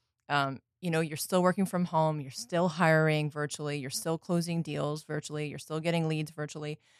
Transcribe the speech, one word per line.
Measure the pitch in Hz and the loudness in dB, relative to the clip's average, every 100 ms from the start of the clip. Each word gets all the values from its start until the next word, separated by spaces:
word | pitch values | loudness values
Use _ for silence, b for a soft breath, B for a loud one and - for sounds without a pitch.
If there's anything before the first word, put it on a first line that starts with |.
| _ _ - | _ _ -2
um, | 143 139 135 - _ | 0 0 -4 -12 _
you | 180 | 0
know, | 160 | 0
you're | 165 151 | 0 -2
still | - 185 | 0 4
working | 180 180 190 | 4 4 0
from | 180 | 0
home, | 180 160 156 151 | 0 2 2 0
you're | 135 | -6
still | - - 175 180 | -10 -4 0 0
hiring | 156 165 160 156 151 151 | 4 6 6 6 4 0
virtually, | 147 147 - 151 147 | -2 -6 -6 -6 -6
you're | 127 | -6
still | - 170 165 | -6 -4 -4
closing | - 175 170 165 | 0 0 0 -2
deals | 156 147 147 151 | -2 -2 -2 -4
virtually, | - 151 - 151 151 | -6 -6 -6 -6 -6
you're | 139 | -8
still | - 156 | -6 -4
getting | 160 170 160 | 0 0 0
leads | 156 156 | 0 -4
virtually. | 160 147 156 151 151 b b | -6 -8 -8 -8 -10 b b